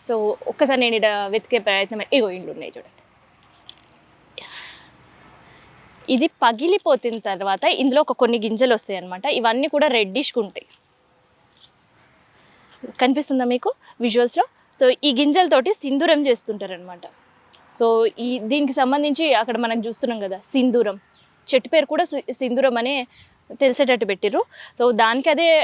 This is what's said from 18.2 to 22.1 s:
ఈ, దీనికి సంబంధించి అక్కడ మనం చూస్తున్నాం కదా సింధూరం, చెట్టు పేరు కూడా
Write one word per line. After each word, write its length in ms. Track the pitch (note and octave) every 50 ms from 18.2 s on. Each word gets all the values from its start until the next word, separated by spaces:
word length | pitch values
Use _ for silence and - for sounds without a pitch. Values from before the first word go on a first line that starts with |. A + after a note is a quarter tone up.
| A#3
ఈ, 40 | B3 B3 B3+ G#3 A3
దీనికి 240 | C4 D4 D4 C4 C4 D4+
సంబంధించి 460 | C4 B3+ C4+ D4 D4 D4 C#4+ D4+ E4 D#4 C4 G#3+
అక్కడ 160 | A3+ A#3 A#3+ A3+ A#3+
మనం 140 | A3+ A3+ A#3 G#3 A#3
చూస్తున్నాం 320 | A3+ - - A3+ A#3 A3 G3+
కదా 120 | F#3+ F#3+ F#3 - - -
సింధూరం, 420 | C4+ B3+ B3+ G#3+ A#3+ A3+ G#3 F#3+ G3+ _ _ _ _ _ _ _ _ _ -
చెట్టు 180 | - B3+ - B3 -
పేరు 140 | D#4+ C#4+ - D4+
కూడా 120 | D#4+ F4 -